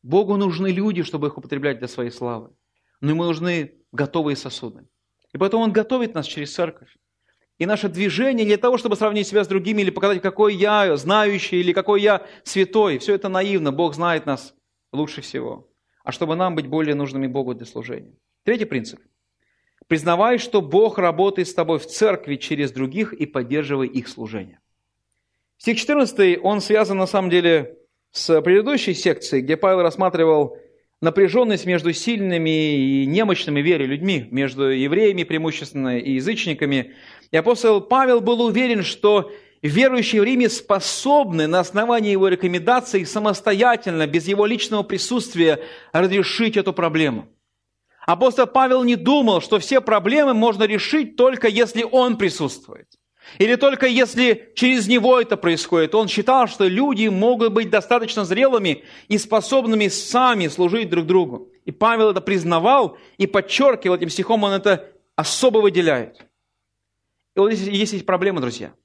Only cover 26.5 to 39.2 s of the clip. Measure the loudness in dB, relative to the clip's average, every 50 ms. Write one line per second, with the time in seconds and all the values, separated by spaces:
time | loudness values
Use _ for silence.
26.5 | -2 -2 -2 0 2 2 2 0 0 -2 -2 0 0 -2 0 2 2 2 4 4
27.5 | 2 2 2 -2 -12 _ _ _ _ _ _ _ _ -10 0 2 2 2 4 4
28.5 | 4 4 4 2 0 0 0 -2 -4 0 0 0 0 0 -4 -2 -2 -2 0 0
29.5 | -2 0 2 2 2 4 2 0 0 0 -2 0 2 2 4 4 4 4 2 0
30.5 | -4 -16 -20 _ _ _ _ _ _ _ -2 0 4 4 2 4 4 2 2 2
31.5 | 0 -2 -2 -2 -2 0 0 -2 -4 -2 -4 -4 -2 -2 -2 -2 -2 0 0 0
32.5 | 0 0 0 0 0 0 0 2 0 0 0 0 0 0 2 0 0 -2 -2 -4
33.5 | -2 -2 2 2 2 2 0 -4 -4 -4 -2 -2 -2 -4 -4 -4 -4 -4 -4 -4
34.5 | -2 -2 0 0 0 0 0 0 0 2 2 2 2 0 -4 -4 -4 -4 -4 -4
35.5 | -6 -8 -12 -10 -8 -6 -4 -2 -4 -4 -2 -2 -4 -2 -2 -4 -4 -4 -4 -6
36.5 | -4 -4 -4 -2 -2 -4 -4 -6 -14 -20 -20 -20 -20 -20 _ _ -2 0 2 2
37.5 | 0 2 2 2 2 2 2 0 0 2 4 4 2 2 2 0 0 0 0 0
38.5 | 2 0 0 0 0 -2 -2 -6 -8 0 2 4 4 4